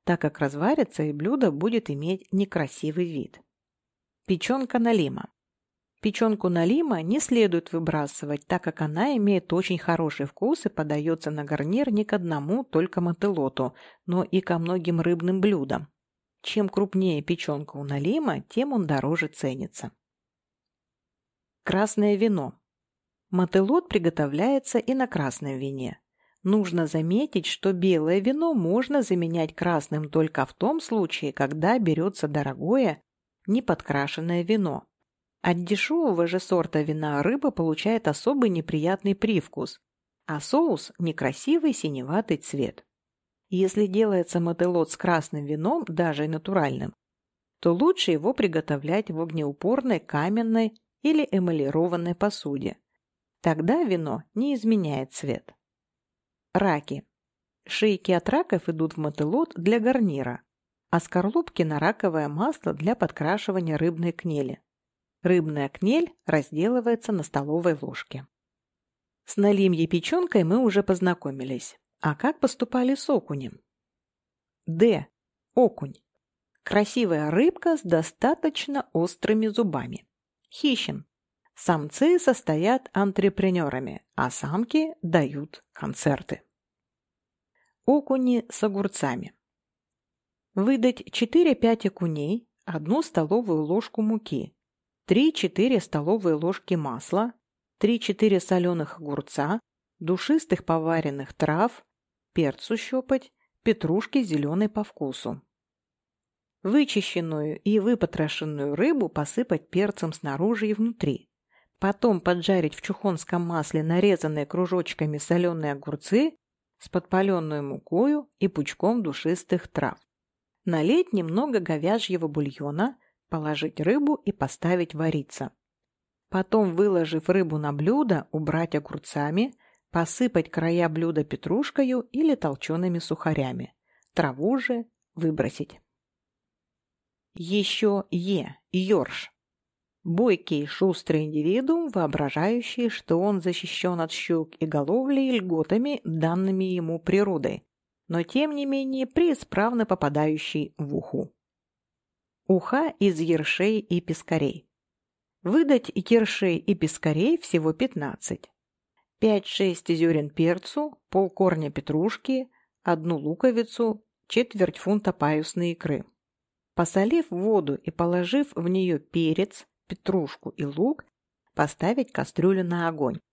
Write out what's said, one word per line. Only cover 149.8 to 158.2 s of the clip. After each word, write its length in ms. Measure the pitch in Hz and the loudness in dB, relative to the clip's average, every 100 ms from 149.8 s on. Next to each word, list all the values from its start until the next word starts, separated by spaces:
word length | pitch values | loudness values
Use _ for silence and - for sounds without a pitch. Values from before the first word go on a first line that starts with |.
| 220 | 0
попадающий 920 | 180 143 147 151 151 - 156 170 - | 0 0 2 0 0 -4 -6 -6 -6
в 180 | 147 143 | -6 -6
уху. 380 | - - - _ _ _ _ _ _ _ _ _ _ _ - | -4 -6 -6 _ _ _ _ _ _ _ _ _ _ _ 0
Уха 460 | 190 - 262 320 - | 0 2 0 0 2
из 200 | 202 160 | 0 2
ершей 600 | 165 160 151 - 196 220 | 2 0 0 0 0 0
и 200 | 214 175 | 0 -2
пескарей. 720 | - 160 - 160 139 151 - _ _ _ _ _ _ _ | -2 -6 -2 0 0 -4 -14 _ _ _ _ _ _ _
Выдать 500 | 175 269 285 254 - - | 0 4 6 4 2 -6
ершей 640 | - 233 214 - 190 165 | 2 4 4 0 0 0
и 180 | - 202 | 0 0
пескарей 600 | 160 - 160 151 226 339 | -2 -2 -2 2 2 0
всего 360 | - 170 156 | 0 0 0
пятнадцать. 800 | 156 262 165 143 - | 0 -4 -4 -8 -8